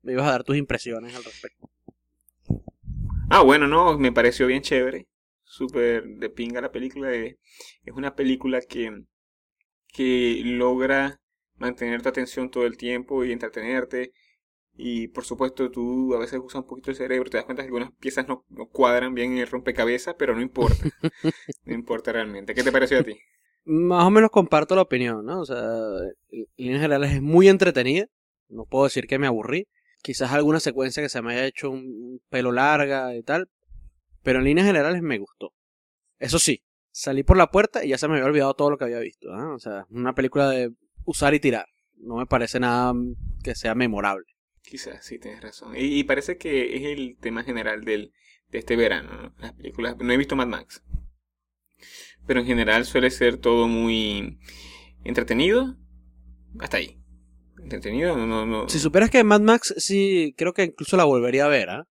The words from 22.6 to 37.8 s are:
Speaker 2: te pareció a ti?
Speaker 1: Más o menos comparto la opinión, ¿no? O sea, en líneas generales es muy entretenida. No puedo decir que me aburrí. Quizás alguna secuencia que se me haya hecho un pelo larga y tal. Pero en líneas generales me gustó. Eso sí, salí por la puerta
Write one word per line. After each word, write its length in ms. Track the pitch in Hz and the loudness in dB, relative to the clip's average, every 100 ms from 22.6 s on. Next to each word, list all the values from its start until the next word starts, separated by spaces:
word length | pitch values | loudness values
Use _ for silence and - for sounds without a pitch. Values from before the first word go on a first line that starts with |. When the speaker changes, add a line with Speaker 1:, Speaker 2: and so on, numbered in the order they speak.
Speaker 2:
te 80 | 131 | 2
pareció 280 | 131 131 135 | 2 4 2
a 40 | |
ti? 140 | 117 104 _ _ _ _ - | 0 -4 _ _ _ _ -2
Speaker 1:
Más 400 | 160 175 180 175 | 0 2 4 6
o 40 | |
menos 200 | 214 220 | 8 6
comparto 440 | 208 175 151 151 185 | 4 4 2 4 2
la 80 | |
opinión, 420 | 185 127 123 110 107 | 2 0 -2 -4 -6
¿no? 160 | 185 | -8
O 40 | 151 | -6
sea, 120 | 123 113 113 110 95 92 - _ | -6 -6 -4 -6 -6 -8 -12 _
en 160 | 113 107 - | -14 -14 -10
líneas 240 | 127 135 | -4 -2
generales 300 | 151 139 143 139 | 0 2 0 -2
es 60 | |
muy 280 | 143 170 190 | 6 8 10
entretenida. 560 | 190 185 139 123 160 214 _ _ _ _ | 8 4 2 2 0 -2 _ _ _ _
No 180 | 113 110 | -18 -4
puedo 200 | 131 135 | 2 2
decir 220 | 135 120 | 0 -4
que 120 | 135 | -2
me 80 | 139 | 0
aburrí. 400 | 113 110 156 208 _ _ _ | -2 -2 -6 -6 _ _ _
Quizás 300 | - 131 131 | -10 -6 -2
alguna 300 | 143 147 156 | 2 2 2
secuencia 420 | 156 127 131 120 | 0 -2 -4 -4
que 60 | 147 | -6
se 120 | 127 | -6
me 120 | 117 | -4
haya 120 | 120 135 | -4 -4
hecho 240 | - 143 | -4 -8
un 500 | 131 131 110 120 127 _ | -8 -12 -14 -14 -18 _
pelo 240 | 131 123 | -2 0
larga 600 | 120 139 151 139 135 127 120 | 2 4 4 2 0 -4 -8
y 60 | |
tal. 260 | 117 156 185 _ _ - - _ _ - | -4 -4 -4 _ _ -20 -20 _ _ -8
Pero 160 | - 127 | 0 2
en 60 | 135 | 4
líneas 220 | 156 202 | 4 4
generales 340 | 170 143 180 | 4 2 0
me 160 | 170 117 | -2 -4
gustó. 340 | 98 _ - _ _ _ _ _ _ _ | -6 _ -18 _ _ _ _ _ _ _
Eso 200 | 131 165 | -2 0
sí, 240 | 160 131 _ _ _ | 2 0 _ _ _
salí 320 | - - 135 | -10 -4 -2
por 120 | 143 185 | 4 6
la 160 | 170 | 6
puerta 320 | 190 214 233 | 4 2 -2